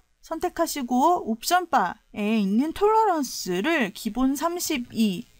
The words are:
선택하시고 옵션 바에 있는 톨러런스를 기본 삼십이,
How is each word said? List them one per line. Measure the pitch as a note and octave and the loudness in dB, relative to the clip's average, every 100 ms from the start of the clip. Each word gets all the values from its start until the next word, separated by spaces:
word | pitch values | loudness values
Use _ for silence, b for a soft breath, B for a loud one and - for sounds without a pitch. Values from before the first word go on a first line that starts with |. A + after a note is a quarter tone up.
| _ _ | _ _
선택하시고 | - A3 F4 E4+ D#4+ D4 A#3+ B3 C#4+ F4+ - | -12 -6 -6 -2 -4 -4 -2 2 4 2 0
옵션 | A3+ - F4+ F4+ | -6 0 0 2
바에 | B3+ F3+ - _ - G#3 A3 | 0 0 -4 _ -6 0 0
있는 | G3 G#3+ D#4 | 2 2 0
톨러런스를 | - G#4 A4 A4 D#4+ B3 - - F3+ B3+ E4 G3 | 2 2 4 4 2 -2 -6 -4 -2 0 0 0
기본 | - A3+ A3+ C4 | -4 -6 0 0
삼십이, | C#4 E4 F4 - D4+ A#3+ - G#3+ F3 - | 2 -2 -2 -4 -4 -4 0 0 0 -8